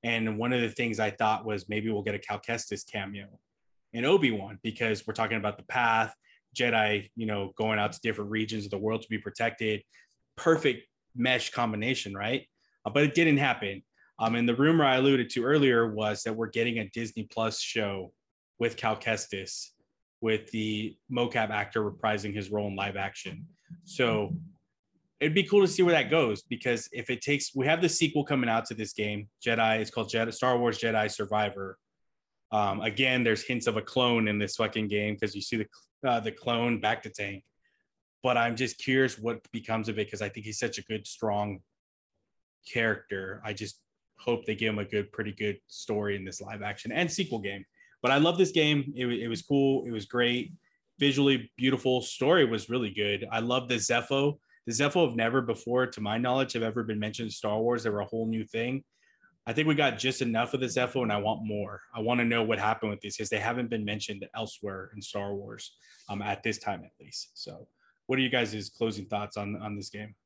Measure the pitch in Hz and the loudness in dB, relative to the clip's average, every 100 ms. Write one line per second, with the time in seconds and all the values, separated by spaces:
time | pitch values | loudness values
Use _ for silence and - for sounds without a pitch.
0 | 117 113 113 107 120 123 117 - 120 107 | 0 0 0 -2 0 0 0 -2 -4 0
1 | 107 101 110 107 110 104 95 107 110 104 | -2 2 0 0 -2 -6 -4 -4 -2 -2
2 | 104 104 - 104 - 117 - 101 - 107 | -4 -6 -6 -8 -4 -6 -4 -8 -8 -8
3 | 98 101 98 - _ _ _ _ _ 113 | -8 -10 -14 -20 _ _ _ _ _ -2
4 | 127 190 143 110 98 104 117 107 117 104 | 4 4 4 0 -6 -8 -8 -2 -2 -2
5 | - 107 113 113 104 104 - 127 120 113 | -4 -4 -2 0 -2 -4 -4 0 4 4
6 | 110 - _ _ _ - 120 117 107 104 | 2 -4 _ _ _ -2 2 4 2 2
7 | 104 - 110 104 98 - 110 107 104 82 | -2 -8 -4 -2 -4 -2 0 2 0 -2
8 | 117 107 104 110 110 113 101 101 107 110 | -4 -4 -2 -2 -2 -4 -4 -4 -2 -2
9 | - 110 104 - 117 113 110 147 - _ | -4 -6 -6 -2 -2 0 -2 -2 -6 _
10 | _ _ _ - - 160 151 123 - _ | _ _ _ -2 4 4 4 0 -6 _
11 | _ 123 123 127 - - 120 107 110 131 | _ -2 2 2 0 -2 0 0 -2 -2
12 | 104 98 104 131 - _ _ _ - 123 | -4 -6 -2 -4 -6 _ _ _ -2 4
13 | 147 151 165 143 143 120 101 98 - _ | 4 6 6 6 4 0 -4 -8 -14 _
14 | _ _ 113 117 120 120 143 165 143 131 | _ _ 0 2 2 4 6 6 6 6
15 | 135 135 120 - 120 151 139 120 117 107 | 6 4 2 0 2 4 6 6 4 2
16 | 107 104 - 110 113 117 117 113 104 117 | -2 -2 -4 -4 -2 0 0 0 -4 -6
17 | 113 117 107 - 113 107 - 117 104 98 | -8 -8 -8 -2 -2 -2 -4 -2 -2 -4
18 | 92 _ _ _ _ _ 117 - 117 104 | -8 _ _ _ _ _ -2 0 -2 -2
19 | - 107 - 98 95 - - _ _ _ | -2 -2 -2 -8 -8 -10 -12 _ _ _
20 | _ _ 113 110 107 113 107 107 110 - | _ _ 0 0 -2 -4 -2 -2 -6 -10
21 | _ 123 120 120 110 107 101 113 104 92 | _ -2 0 0 0 -2 -2 -2 -4 -2
22 | 110 107 101 101 98 104 104 98 98 98 | -2 -2 -4 -6 -4 -2 -2 -2 -4 -4
23 | 98 - 95 - - _ _ - - - | -6 -6 -12 -12 -16 _ _ -20 -16 0
24 | 123 110 98 - - - _ _ _ _ | 2 2 0 -4 -10 -20 _ _ _ _
25 | _ _ 147 165 196 202 190 190 180 165 | _ _ 0 2 4 6 6 6 6 6
26 | 120 156 131 104 - 120 127 120 - 123 | 6 4 4 0 -4 -4 0 0 -2 -10
27 | 117 123 - 143 - 135 135 165 175 - | -6 -6 0 0 0 -2 2 4 4 4
28 | 160 151 143 139 120 113 117 110 107 - | 2 2 2 2 2 2 0 -6 -8 -4
29 | 107 104 104 _ - 117 110 110 107 - | -4 -4 -8 _ -2 2 4 4 0 -2
30 | 104 113 113 110 127 123 120 113 117 110 | -2 0 -2 0 2 4 2 2 0 2
31 | 107 - 104 107 107 98 95 95 _ _ | 0 -2 -2 0 0 -2 -10 -12 _ _
32 | _ _ _ _ _ 107 101 101 110 104 | _ _ _ _ _ 0 2 0 -2 2
33 | 131 127 120 110 - 123 120 110 107 - | 2 4 2 2 0 -2 0 -2 -2 2
34 | 123 120 110 104 104 - 110 110 107 104 | 4 4 2 0 -2 0 -2 0 -2 0
35 | 107 104 107 101 - 113 104 - _ _ | 0 -2 -4 -4 -4 -4 -4 -8 _ _
36 | 135 120 110 - 127 120 120 117 107 113 | 0 0 0 -6 -2 0 2 2 0 -2
37 | 110 - 101 98 _ _ _ _ _ _ | -6 -10 -10 -10 _ _ _ _ _ _
38 | _ _ 127 123 120 113 127 - - 131 | _ _ 0 2 2 0 -4 -4 0 4
39 | 131 - 110 117 - 117 113 113 110 107 | 2 0 -6 -6 -8 -12 -4 -4 -2 -4
40 | 107 101 104 104 107 104 117 - - 110 | -4 -4 -8 -8 -10 -4 -4 -4 -8 -8
41 | 98 - 110 104 104 95 _ _ _ _ | -8 -4 -2 0 -2 -6 _ _ _ _
42 | _ _ _ _ _ _ - 123 113 104 | _ _ _ _ _ _ -8 -2 0 -2
43 | - 98 95 104 107 104 104 - _ _ | -4 -8 -8 -10 -8 -8 -8 -12 _ _
44 | _ _ - 117 113 107 110 107 98 107 | _ _ -2 -2 -2 -2 0 0 -2 -2
45 | 101 - 110 95 107 98 _ - - 104 | -4 -6 -8 -4 -6 -6 _ -18 -4 -2
46 | 104 98 95 90 98 107 104 101 - 117 | -2 -4 -6 -12 -12 -10 -8 -8 -6 -2
47 | 175 151 180 117 98 98 101 _ - _ | -2 0 -2 -2 -6 -8 -12 _ -20 _
48 | 123 139 160 175 185 185 151 147 135 135 | 2 6 6 6 4 4 4 4 0 -4
49 | 123 120 117 117 - 143 139 135 120 113 | -2 -2 -2 -6 0 4 4 2 -2 -6
50 | 98 123 120 120 - - _ _ _ _ | -4 0 2 0 -4 -12 _ _ _ _
51 | 143 135 139 135 113 - 127 127 131 127 | 2 4 4 4 0 -2 0 2 2 0
52 | 123 - 135 175 131 110 101 123 110 98 | 0 -2 4 6 4 2 -2 -2 -2 -2
53 | 104 101 110 113 113 127 123 120 107 120 | -2 -2 -2 -4 0 -2 0 -2 2 0
54 | 117 139 143 147 _ _ - 113 143 175 | 0 2 2 -2 _ _ -6 0 2 4
55 | 160 117 113 127 120 110 - 123 127 123 | 4 4 2 2 0 -4 0 0 0 -2
56 | 107 110 123 127 131 - 113 113 110 107 | -4 0 2 2 0 0 -2 -2 -4 -2
57 | 107 107 113 - 110 104 113 120 113 104 | -4 -4 -8 -6 -2 0 0 0 0 -2
58 | 104 113 113 113 104 113 120 135 - _ | -4 -4 -2 -2 -4 -4 -2 -4 -8 _
59 | _ _ _ _ - 117 156 147 143 110 | _ _ _ _ -4 0 2 4 4 2
60 | 127 131 123 113 117 135 127 127 123 135 | -2 0 0 0 0 0 -2 0 0 0
61 | 117 104 104 110 107 104 98 101 - 117 | 0 0 0 -2 -4 -4 -6 -10 -14 -6
62 | 110 123 117 117 110 107 104 110 110 101 | 0 2 2 2 2 2 2 0 -2 -4
63 | 104 - 107 110 104 120 117 113 104 104 | -8 -8 -4 -2 -2 -2 -2 -2 -2 -4
64 | - 101 98 110 110 - 104 95 95 107 | -6 -10 -10 -8 -8 -8 -8 -8 -10 -14
65 | 101 104 101 98 101 113 - _ - - | -10 -6 -6 -6 -10 -14 -16 _ -20 -20
66 | - 101 101 98 117 107 - 95 - _ | -10 -8 -4 -4 -4 -4 -4 -6 -8 _
67 | 69 - - - - 123 123 _ _ _ | -18 -16 -16 -16 -16 -16 -20 _ _ _
68 | _ 131 131 123 113 107 98 - 113 104 | _ 0 2 2 0 -4 -8 -4 -4 -4
69 | 92 104 104 - 101 104 107 104 98 101 | -6 -6 -4 -6 -6 -6 -8 -10 -10 -12
70 | 107 101 | -14 -16